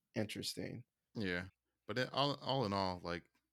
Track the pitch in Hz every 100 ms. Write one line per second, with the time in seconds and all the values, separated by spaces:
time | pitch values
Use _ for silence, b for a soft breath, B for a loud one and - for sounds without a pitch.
0 | _ 110 104 101 - - 92 113 - _
1 | _ 120 95 90 90 _ _ _ - 113
2 | 127 127 143 - - 135 104 98 95 90
3 | 87 87 - _ _